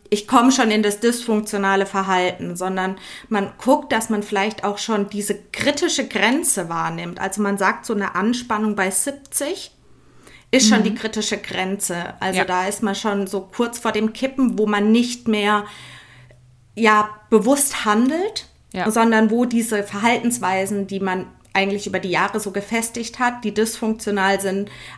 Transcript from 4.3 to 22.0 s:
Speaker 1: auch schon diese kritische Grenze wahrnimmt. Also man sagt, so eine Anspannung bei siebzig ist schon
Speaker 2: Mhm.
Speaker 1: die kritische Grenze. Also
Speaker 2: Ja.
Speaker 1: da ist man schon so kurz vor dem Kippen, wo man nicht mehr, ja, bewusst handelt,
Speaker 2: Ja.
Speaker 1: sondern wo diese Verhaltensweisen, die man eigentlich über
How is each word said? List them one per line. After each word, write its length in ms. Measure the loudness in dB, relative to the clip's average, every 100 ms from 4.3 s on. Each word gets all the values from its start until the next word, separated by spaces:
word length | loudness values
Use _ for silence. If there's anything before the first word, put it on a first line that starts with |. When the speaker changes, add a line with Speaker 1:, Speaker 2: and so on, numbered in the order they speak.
| -2 -2 -2
Speaker 1:
auch 160 | -4 -4
schon 300 | -2 -2 -2
diese 260 | -4 -4 -6 -8
kritische 560 | -2 0 0 0 -2 -4
Grenze 640 | 0 2 2 2 0 -2
wahrnimmt. 500 | -4 -4 -4 -8 -6
Also 240 | -6 -2
man 160 | -2 2
sagt, 280 | 0 0 -4
so 60 |
eine 200 | -4 -2
Anspannung 640 | -2 -2 -2 -2 -2 0 0
bei 160 | 0
siebzig 800 | 0 -2 -6 -6 -4 -4 -6 -10 _ _ -20 _ -20 -20 -20 _
ist 140 | 4 6
schon 120 | 6
Speaker 2:
Mhm. 40 |
Speaker 1:
die 100 | 4
kritische 440 | 0 -4 -4 -4 -6
Grenze. 760 | -6 -6 -4 -2 -4 -4 -8 -6
Also 200 | -2 0
Speaker 2:
Ja. 40 |
Speaker 1:
da 220 | 0 0 -2
ist 160 | -2
man 120 | -2
schon 320 | -2 -2 -2 -2
so 140 | -4
kurz 380 | -4 -2 -2 -2
vor 120 | -2
dem 220 | 0 -2
Kippen, 460 | -2 -4 0 0 2
wo 80 | 0
man 260 | 2 4
nicht 340 | 4 4 -2 -2
mehr, 380 | 0 2 2 0 -12 -20 -20 -20 -20 -20 -20 _ _ _
ja, 340 | 0 4 4 2 -4 2
bewusst 560 | 4 4 4 2 0 2
handelt, 600 | 4 2 2 -2 -6 -12 _ _
Speaker 2:
Ja. 160 | -4 0
Speaker 1:
sondern 400 | 2 4 6 4
wo 140 | 4
diese 380 | 2 0 0 -2
Verhaltensweisen, 1040 | -4 -2 0 2 0 0 0 0 -2 -2 -4
die 140 | -4
man 260 | -2 -4 -6 -14 _
eigentlich 320 | -2 0 -2 -4
über 120 | -4